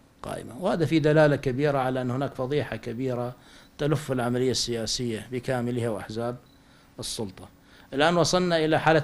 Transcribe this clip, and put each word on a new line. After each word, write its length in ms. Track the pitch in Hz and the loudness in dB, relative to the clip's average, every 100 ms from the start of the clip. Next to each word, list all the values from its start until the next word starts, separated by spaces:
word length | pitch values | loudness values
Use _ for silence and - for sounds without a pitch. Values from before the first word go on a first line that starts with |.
| _ _ | _ _
قائمة، 360 | - 85 90 113 | -10 -10 -10 -6
وهذا 280 | 185 175 156 | -2 0 2
في 120 | 160 | 2
دلالة 380 | 151 156 151 139 | 4 6 6 4
كبيرة 420 | 139 123 147 139 | 0 0 0 0
على 240 | 127 131 | 0 -2
أن 80 | 127 | -2
هناك 240 | 127 135 | -2 -4
فضيحة 420 | - 127 147 117 110 | -4 -2 -2 -2 -6
كبيرة 600 | - 117 131 123 123 127 - - - - | -8 -6 -4 -4 -6 -10 -20 -20 -18 -4
تلف 340 | 147 151 - | 0 0 0
العملية 380 | 127 120 123 131 | -2 0 0 0
السياسية 800 | 113 - 117 110 - 123 107 104 | 0 -2 -4 -4 -4 -4 -6 -6
بكاملها 580 | 127 127 127 120 123 117 | -8 -4 -2 -2 -2 -2
وأحزاب 460 | 98 92 110 117 127 - _ _ _ _ - | -4 -6 -6 -6 -6 -12 _ _ _ _ -12
السلطة. 500 | 113 - 104 - - - _ - - | -10 -8 -8 -10 -20 -20 _ -20 -8
الآن 240 | 135 156 175 | 0 4 4
وصلنا 480 | 156 180 180 165 | 4 4 2 2
إلى 160 | 156 156 | 2 2
حالة 220 | 156 160 | 4 4